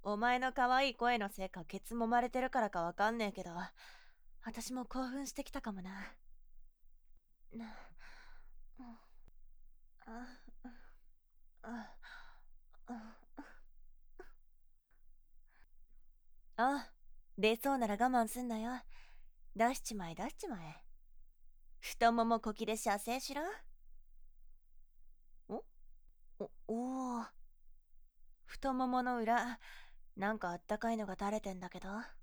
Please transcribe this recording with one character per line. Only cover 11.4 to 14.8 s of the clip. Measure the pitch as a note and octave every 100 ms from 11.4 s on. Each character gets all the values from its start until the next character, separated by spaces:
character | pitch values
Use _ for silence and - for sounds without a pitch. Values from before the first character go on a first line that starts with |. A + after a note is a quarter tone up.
| - -
あ、 | A3 A#3+ G#3+ - - - - - - - - - -
あ。 | A#3+ A3 A3+ - - - - - - - - - - - - - - - -